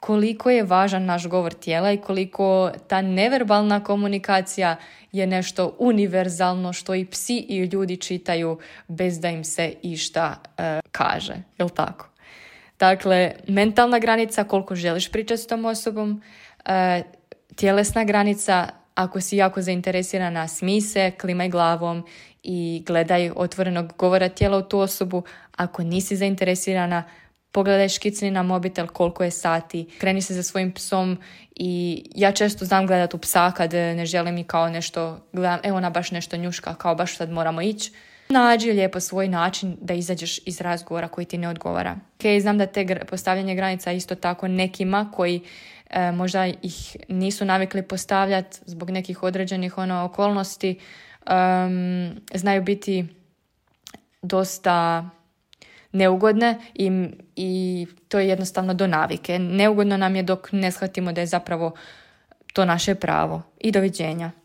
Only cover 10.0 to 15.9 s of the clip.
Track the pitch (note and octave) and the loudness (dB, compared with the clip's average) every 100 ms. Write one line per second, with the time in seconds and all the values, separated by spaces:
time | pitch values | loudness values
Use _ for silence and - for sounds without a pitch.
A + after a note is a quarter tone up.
10 | - - E3 - - - E3 D#3 - - | -4 -2 -2 -4 -14 -6 -4 -4 -6 -2
11 | - - G3 - F3+ _ F3+ - D#3 - | 0 0 -6 -12 -14 _ -4 0 -4 -4
12 | - _ - - - - - _ F#3 F#3+ | -20 _ -20 -20 -20 -20 -20 _ 4 6
13 | G3 F#3 F3 - - G3 G#3+ G#3+ A#3+ A#3+ | 4 4 4 0 -2 4 4 6 6 4
14 | A3+ A3 A3 A3 G#3 G3 G3 F#3 F3 E3+ | 4 2 2 0 0 0 0 -4 -2 -2
15 | F3+ G#3+ A3 A#3 A3+ A3+ A3+ A3 A3+ | -2 -4 -2 -4 -2 -4 -2 -2 -4